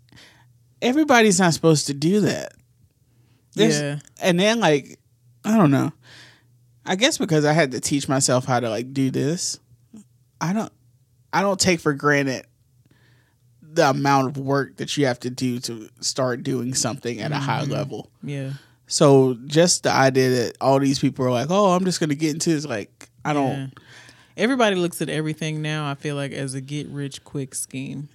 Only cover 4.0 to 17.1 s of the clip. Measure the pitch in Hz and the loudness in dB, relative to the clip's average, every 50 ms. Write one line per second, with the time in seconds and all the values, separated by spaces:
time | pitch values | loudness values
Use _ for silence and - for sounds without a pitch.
4 | - _ - - - 185 175 175 196 214 226 233 208 160 151 139 - - - - | -10 _ -10 -2 0 2 2 4 4 2 2 4 4 4 4 2 0 -4 -16 -20
5 | _ _ _ _ _ _ _ _ - 214 220 226 175 143 139 131 127 156 - _ | _ _ _ _ _ _ _ _ -2 0 4 4 6 6 4 4 2 -2 -4 _
6 | _ - - - - - - _ _ _ _ _ _ _ _ _ - - 185 190 | _ -20 -20 -20 -20 -20 -20 _ _ _ _ _ _ _ _ _ -6 -4 -2 2
7 | 240 302 320 - 254 - 160 156 147 147 151 170 156 131 120 113 - - 151 143 | 2 0 0 0 -2 0 2 2 4 4 4 4 2 2 0 -4 -4 -2 -2 -2
8 | - - 135 135 139 - 127 127 120 135 127 120 120 113 107 120 123 131 139 139 | -2 0 0 0 2 2 2 0 0 0 0 0 0 -2 -4 -4 -6 -6 -4 -2
9 | 135 131 135 131 131 143 170 180 - - - - _ _ _ _ _ _ - 214 | -2 -2 0 -2 -2 -2 -2 -4 -6 -8 -10 -10 _ _ _ _ _ _ -20 -20
10 | - _ _ _ _ _ _ - 156 160 196 226 202 - - _ _ _ _ _ | -20 _ _ _ _ _ _ -6 -4 -4 -2 -4 -4 -6 -10 _ _ _ _ _
11 | _ _ _ _ _ _ - 165 196 202 190 190 - 185 180 165 - 156 143 135 | _ _ _ _ _ _ -2 0 0 0 0 0 2 2 0 2 0 -2 -2 0
12 | 143 147 143 143 139 135 123 98 - _ _ _ _ _ _ _ _ _ _ _ | 2 2 2 2 2 0 -4 -6 -8 _ _ _ _ _ _ _ _ _ _ _
13 | _ _ _ _ _ _ _ _ _ _ _ _ _ 156 156 165 156 139 135 143 | _ _ _ _ _ _ _ _ _ _ _ _ _ -6 0 2 2 2 2 2
14 | 139 139 139 139 131 127 131 135 135 135 139 139 131 - - - 139 - - 143 | 2 2 2 2 2 0 -4 -6 -4 -2 -2 -2 -2 -4 -8 -10 -10 -6 -2 0
15 | 139 127 120 - - 127 123 117 127 127 120 123 - - 117 110 107 - _ - | 0 0 -2 -4 -6 -10 -8 -4 -4 -4 -4 -4 -8 -10 -12 -12 -14 -18 _ -8
16 | - - - - 131 127 120 131 - - 135 123 120 127 131 - - 123 - 135 | -6 -6 -4 -2 -2 -2 -4 -4 -4 -4 -4 -4 -4 -4 -4 -4 -4 -4 -4 -6
17 | - 117 | -8 -8